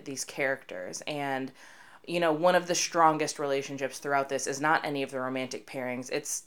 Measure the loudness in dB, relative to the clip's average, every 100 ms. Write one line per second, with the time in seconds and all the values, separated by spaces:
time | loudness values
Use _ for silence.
0 | -8 -8 -6 -2 0 -2 -6 -10 -8 -10
1 | -8 -4 -2 -2 -4 -10 -20 -20 -20 -18
2 | -4 2 2 4 6 6 4 0 0 6
3 | 6 6 0 -2 0 0 -2 -4 -6 -4
4 | 0 0 0 -2 -2 0 2 2 2 -2
5 | -2 -4 -4 -4 -4 -8 -10 -8 -6 -6
6 | -4 -6 -4 -6